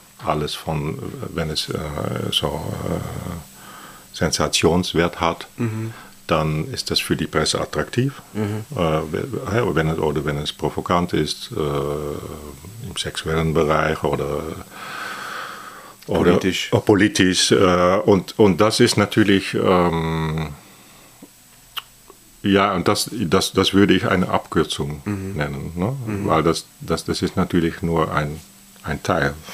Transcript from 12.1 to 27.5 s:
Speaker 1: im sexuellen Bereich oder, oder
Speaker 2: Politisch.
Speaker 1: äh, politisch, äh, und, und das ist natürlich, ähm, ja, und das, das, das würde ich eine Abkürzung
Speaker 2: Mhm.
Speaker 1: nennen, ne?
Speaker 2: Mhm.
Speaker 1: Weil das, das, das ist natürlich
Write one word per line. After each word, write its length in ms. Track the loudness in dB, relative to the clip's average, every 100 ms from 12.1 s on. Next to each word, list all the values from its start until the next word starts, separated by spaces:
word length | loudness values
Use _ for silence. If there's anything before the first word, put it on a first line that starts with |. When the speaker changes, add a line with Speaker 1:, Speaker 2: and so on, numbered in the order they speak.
| -8 -10 -12 -14 -16 -16 -14 -10
Speaker 1:
im 80 | -8
sexuellen 560 | -8 -6 -2 0 2
Bereich 480 | 2 2 2 0 -2 -2
oder, 360 | -2 -4 -4 -6 -10 -14 -16 -14 -12 -10 -10 -10 -10 -12 -14 -16 -18 -20 -14 -4
oder 240 | 2 4
Speaker 2:
Politisch. 380 | 4 2 -2 0
Speaker 1:
äh, 80 | 0
politisch, 720 | 4 4 4 4 2 4 4
äh, 460 | 4 6 6 4 4 6
und, 340 | 4 4 4
und 220 | 4 6
das 180 | 4 6
ist 160 | 4 4
natürlich, 580 | 2 4 4 4 2 0
ähm, 920 | 4 4 4 2 -2 -2 -2 -2 -4 -8 -20 -20 -20 -20 -20 -20 -20 -20 -20 -20 -18 -16 -16 -18 -20 -20 -20 -4
ja, 300 | 2 4 4
und 140 | 2 0
das, 220 | 0 -2
das, 420 | -4 0 2 2
das 200 | 0 4
würde 200 | 6 6
ich 120 | 6 4
eine 240 | 2 2
Abkürzung 720 | -2 -2 0 0 -2 -6 -6 -6
Speaker 2:
Mhm. 280 | -6 -6 -4
Speaker 1:
nennen, 380 | -4 -6 -8 -4
ne? 200 | -4 -4 -6
Speaker 2:
Mhm. 220 | -4 0
Speaker 1:
Weil 160 | 2
das, 220 | 2 0 -4 -12
das, 240 | -6 -4 -4
das 160 | -4
ist 140 | -2 0
natürlich 460 | 0